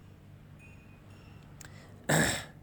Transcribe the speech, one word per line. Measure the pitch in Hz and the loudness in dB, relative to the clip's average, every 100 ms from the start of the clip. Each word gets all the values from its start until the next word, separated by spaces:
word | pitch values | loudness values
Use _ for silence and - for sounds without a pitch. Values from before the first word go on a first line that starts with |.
| - - - - - - - - - - - - - - - - - - - - - | -20 -20 -20 -20 -20 -20 -18 -18 -20 -20 -20 -18 -18 -18 -18 -16 -16 -16 -16 -4 4
<clears throat> | 151 - - - - | 6 6 2 -6 -14